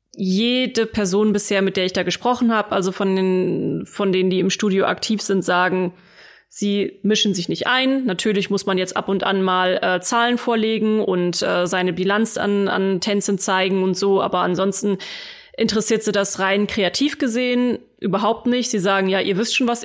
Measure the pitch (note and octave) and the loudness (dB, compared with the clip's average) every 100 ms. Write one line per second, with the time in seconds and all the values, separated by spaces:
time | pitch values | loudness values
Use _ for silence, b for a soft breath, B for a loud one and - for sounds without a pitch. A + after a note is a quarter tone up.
0 | _ - F#3 F#3 A#3 B3 B3+ B3+ A3 A3 | _ -6 -2 0 2 2 0 0 -2 0
1 | G3+ F#3+ G#3+ G#3 - G3+ G3 F#3+ F#3 F#3 | 0 2 2 2 0 0 0 0 -2 -2
2 | F3+ F3 A#3 B3 A#3+ A3 G#3 G3 F#3 F#3 | -2 -2 -2 0 2 2 0 0 -2 -2
3 | G3 F#3+ F#3+ F#3 F#3 E3+ - E3 G3 - | 0 2 2 2 0 -2 -2 -4 -6 -2
4 | G3 F#3 F#3 F3+ F3+ - G#3+ F#3+ - F#3 | 0 2 2 2 0 0 0 2 0 -2
5 | - G#3+ - G3 F3 F3+ F3+ F#3 F3+ - | -2 -2 0 -2 0 2 2 0 -2 -6
6 | B B B B B - G#3 G3+ G3 - | B B B B B -6 -2 0 -2 -2
7 | G3+ G#3+ G#3+ F#3+ E3+ E3 - B3+ C4 C4+ | 0 2 2 0 -2 -4 0 0 2 0
8 | B3+ F#3 A3 G3+ F#3+ G3+ - F#3 F#3 - | 0 0 0 0 0 -2 0 -2 -2 -4
9 | - G3 - G3 F#3+ F#3 F#3 F#3 F#3 F3+ | -2 -2 0 0 2 2 2 0 0 0
10 | F3 A#3 A#3+ A#3+ - A3+ A3 A3 G#3+ G#3+ | 0 0 2 0 0 0 2 0 2 0
11 | G3 F3+ F3 F3 F3 F3+ F3 F#3 F3+ E3+ | 2 0 0 0 0 0 0 0 0 0
12 | F#3+ G3+ A3 - G3+ G3+ G3 - F#3+ F#3+ | 0 0 0 -2 0 0 0 0 0 0
13 | A3 G#3 G3 G3 - F#3 F#3+ F#3+ F#3 F#3 | 0 0 0 -2 0 0 0 0 0 0
14 | G3+ F#3+ - F3+ F3+ F3 G3 G3 G#3 F#3+ | 2 2 2 0 0 0 0 0 -2 -2
15 | B B B B B - A3+ G#3+ G#3 A3 | B B B B B -2 0 0 0 0
16 | A3 G3+ G3 - F#3+ G3+ G#3 - F#3 - | 0 0 0 0 0 0 0 0 0 0
17 | C#4+ - C4+ A3+ B3 B3 B3 A3 - - | -2 0 -2 0 0 0 0 -2 -8 -8
18 | - F#3 G#3 A3+ A#3+ B3 B3 G#3+ F3+ G3 | -2 0 0 0 0 0 0 0 2 2
19 | F#3+ F#3+ F#3+ F#3 A#3 - A#3+ A#3 | 2 0 0 0 0 0 0 0